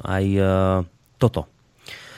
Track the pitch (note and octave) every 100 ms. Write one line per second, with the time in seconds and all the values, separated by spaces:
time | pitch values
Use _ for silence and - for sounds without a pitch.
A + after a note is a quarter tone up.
0 | - F#2+ G2 G2 F#2+ F#2+ F#2+ F#2+ F2 _
1 | _ - A#2+ - - _ _ _ - -
2 | -